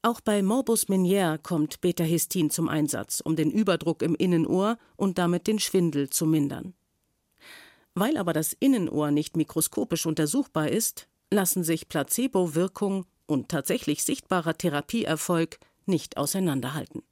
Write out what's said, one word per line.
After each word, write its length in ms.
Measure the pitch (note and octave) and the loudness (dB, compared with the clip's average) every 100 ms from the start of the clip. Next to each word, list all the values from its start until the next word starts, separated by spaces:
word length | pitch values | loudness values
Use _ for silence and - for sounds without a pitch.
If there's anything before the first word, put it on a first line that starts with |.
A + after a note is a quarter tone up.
Auch 200 | A#3 A#3 | 0 0
bei 220 | - G#3 | 0 2
Morbus 460 | F#3+ A#3 C4 A3+ - | 2 2 2 0 2
Meniere 500 | F#3+ F3+ G3 F3 D#3 | 2 4 4 2 0
kommt 420 | - E3+ D3+ - | -2 0 0 0
Betahystin 720 | F3+ E3+ E3 E3+ - F#3 D3+ | -2 0 0 0 0 0 0
zum 180 | - E3+ | 0 -2
Einsatz, 520 | D#3 D3+ A2 - - | 0 0 -2 -6 -6
um 160 | - D#3+ | -2 0
den 140 | D#3 | 0
Überdruck 520 | G#3 G3+ F3 D#3 D#3+ | 2 2 2 0 -2
im 120 | - | -2
Innenohr 640 | E3 F#3 F3 E3 F#3 G3+ A3+ _ _ | 0 2 2 2 2 0 -2 _ _
und 200 | G3 F3+ | -2 2
damit 300 | F3 F3 - | 0 0 0
den 120 | A3 | -2
Schwindel 520 | - F#3+ E3+ C#3+ C#3 | 0 2 2 0 -2
zu 160 | - D#3+ | 0 2
mindern. 480 | D#3 C#3+ C3+ - - _ _ _ _ _ _ - - - _ _ | 2 2 -4 -12 -16 _ _ _ _ _ _ -20 -20 -20 _ _
Weil 240 | - G#3+ D4+ | -2 0 0
aber 160 | F3 | 0
das 180 | D#3 D#3 | 0 -2
Innenohr 580 | - C4+ B3+ E3+ - D3 | 0 2 4 2 0 2
nicht 240 | D3 D3+ | 0 0
mikroskopisch 720 | E3 D3+ - D3+ - - E3 | -2 -2 -2 -2 -2 -2 -2
untersuchbar 640 | E3 D#3 D3+ C4 C#4 - D3+ | -2 -2 0 0 -2 -2 0
ist, 400 | E3 A3+ - - _ _ | 0 -2 -6 -20 _ _
lassen 340 | G#3 F3+ - | 0 2 0
sich 240 | E3 D#3+ - | 0 -2 -2
Placebo-Wirkung 1160 | D#3+ C#3 - B3+ F#3+ F3+ D3+ F#3+ - G3+ G3 F3+ _ - | -4 -2 0 0 0 0 0 -2 -2 -2 -2 -6 _ -2
und 220 | D3 A#2+ | -2 0
tatsächlich 560 | D#3+ - - - D3 | -4 -2 -2 0 -2
sichtbarer 540 | - C#4 - F#3 D#3+ D#3+ | -2 -4 -2 -2 0 -2
Therapieerfolg 1000 | F3 D3 - A#3 - D#3 - F3 E3 - _ _ - | 0 -2 -2 -4 -2 -4 0 0 0 -6 _ _ -2
nicht 320 | F3 - - | -2 -2 -6
auseinanderhalten. 840 | C#3+ G3 F#3 C3+ B2+ D3 - - - | -4 0 0 0 -4 -6 -8 -12 -14